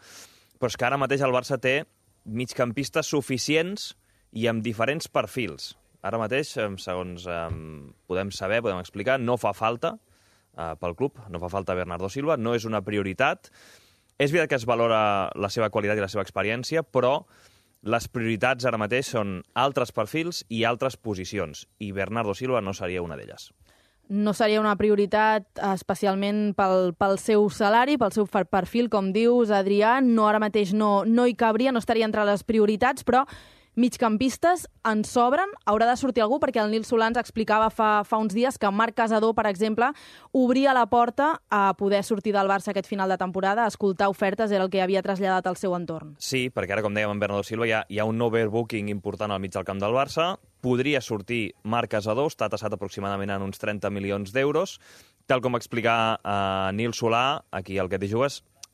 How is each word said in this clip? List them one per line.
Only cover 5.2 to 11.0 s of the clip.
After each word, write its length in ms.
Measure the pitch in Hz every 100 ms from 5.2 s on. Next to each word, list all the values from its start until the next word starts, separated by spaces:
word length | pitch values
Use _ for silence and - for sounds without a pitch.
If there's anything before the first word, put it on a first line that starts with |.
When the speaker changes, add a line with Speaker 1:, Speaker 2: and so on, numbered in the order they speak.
| 123 - 101 69 - - _ _
Speaker 1:
Ara 160 | 98 113
mateix, 380 | 110 131 151 131
em, 220 | 107 95
segons, 460 | 95 90 90 87 90
em, 600 | 85 82 82 78 76 69 - -
podem 220 | 92 98
saber, 300 | - 95 113
podem 160 | 117 92
explicar, 380 | 92 101 104 135
no 160 | 117 123
fa 160 | 107
falta, 460 | 98 110 120 165 220 _ _ _ _ _ -
eh, 160 | 82 78
pel 160 | 87
club, 220 | 85